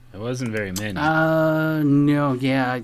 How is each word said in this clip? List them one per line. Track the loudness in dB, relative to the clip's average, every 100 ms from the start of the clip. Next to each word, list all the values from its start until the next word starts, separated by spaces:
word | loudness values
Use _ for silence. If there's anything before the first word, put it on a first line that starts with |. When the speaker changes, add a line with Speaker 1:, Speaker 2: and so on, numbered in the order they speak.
| -20
Speaker 1:
It | -10
wasn't | -8 -6 -4
very | -4 -4
many. | -4 -6 -2
Speaker 2:
Uh, | 0 2 2 2 2 0 0 0
no, | 2 4 4 2 0
yeah. | 0 0 0 0 -4